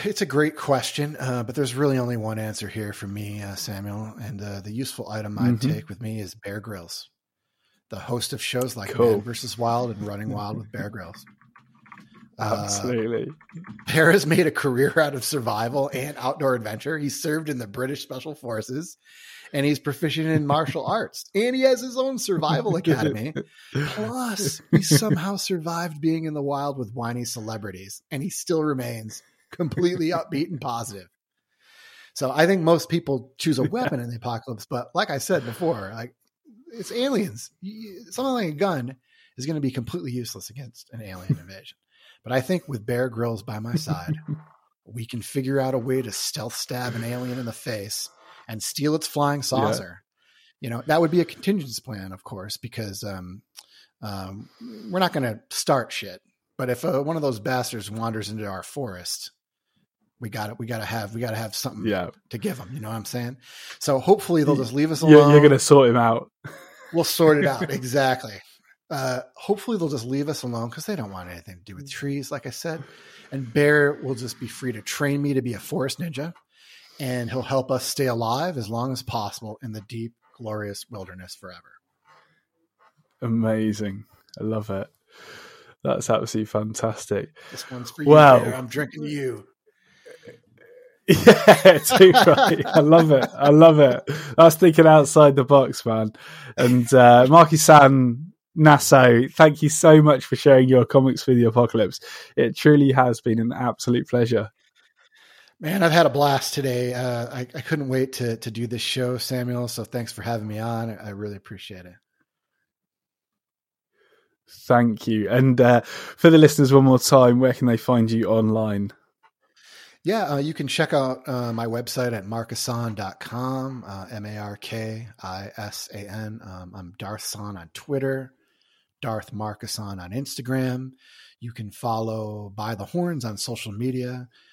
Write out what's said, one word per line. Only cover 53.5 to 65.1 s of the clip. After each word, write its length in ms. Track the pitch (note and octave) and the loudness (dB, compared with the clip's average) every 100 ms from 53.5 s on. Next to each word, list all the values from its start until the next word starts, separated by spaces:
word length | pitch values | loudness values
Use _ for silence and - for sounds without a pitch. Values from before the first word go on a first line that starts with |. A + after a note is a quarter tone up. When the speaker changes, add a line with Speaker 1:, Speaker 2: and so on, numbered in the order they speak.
| - _ _ _ _ | -20 _ _ _ _
Speaker 1:
um, 480 | G#2+ G2 F#2+ G2 - _ A#3+ A3 A3+ | -14 -12 -12 -14 -18 _ -18 -16 -8
we're 80 | F3+ | -2
not 140 | F3+ | -2
gonna 280 | D#3 B2 G#2+ _ | -2 -6 -6 _
start 400 | - - C#3 - | -8 -2 -2 -2
shit. 260 | - G2+ F#2 _ _ _ - | -10 -14 -18 _ _ _ -10
But 120 | B2+ | -6
if, 120 | A#2+ | -4
uh, 180 | D#3 C3+ | -2 -2
one 140 | C#3+ E3 | -4 -4
of 60 | |
those 180 | C#3+ A2 | -4 -4
bastards 500 | G#2+ B2+ A#2+ A2+ G2 | -4 -4 -4 -10 -12
wanders 380 | A2 A2+ A2 G2 | -8 -6 -6 -10
into 160 | A2 G#2 | -10 -10
our 180 | F#2+ | -12
forest, 680 | - D3 A#2+ F2+ F2 - - _ _ _ _ _ _ _ _ _ | -12 -12 -12 -12 -12 -12 -14 _ _ _ _ _ _ _ _ _
we 100 | B2 | -12
gotta, 260 | A2 G#2 A#2 | -10 -10 -10
we 100 | A2+ | -10
gotta 180 | A#2 G2+ | -10 -8
have, 280 | A2+ G2+ | -8 -8
we 80 | A2+ | -8
gotta 140 | A#2+ A2 | -6 -6
have 180 | A2+ - | -8 -10
something 300 | - G#2 A2 | -10 -6 -4
Speaker 2:
Yeah. 240 | F#2+ E2+ - _ | -4 -6 -12 _
Speaker 1:
to 60 | A#2 | -10
give 200 | G3+ B2+ | -8 -8
'em, 120 | F#2+ | -12
you 60 | C3+ | -14
know 100 | G#2+ | -10
what 60 | A2+ | -10
I'm 100 | G2+ | -8
saying? 320 | B2 A#2+ B2+ - - - - | -8 -10 -12 -20 -20 -20 -8
So 200 | - C3 | -2 0
hopefully 440 | D3+ G#3 - E3+ | 2 2 2 0
they'll 120 | D3 C#3 | 2 0
Speaker 2:
Y-, 60 | |
Speaker 1:
just 100 | A#2 | -2
leave 180 | C3+ D#3 | -2 -2
us 100 | D#3 | 0
Speaker 2:
you're, 160 | D#3+ | 8